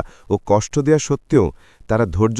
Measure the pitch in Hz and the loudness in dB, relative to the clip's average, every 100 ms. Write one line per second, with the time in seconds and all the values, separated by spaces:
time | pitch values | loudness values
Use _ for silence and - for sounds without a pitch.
0 | - - - 101 - 104 - 151 139 156 | -2 -16 -6 -6 0 -2 0 -4 0 0
1 | - 139 _ 143 82 - _ _ - 110 | 0 -6 _ 0 0 -4 _ _ -4 -2
2 | 110 82 110 | 0 0 0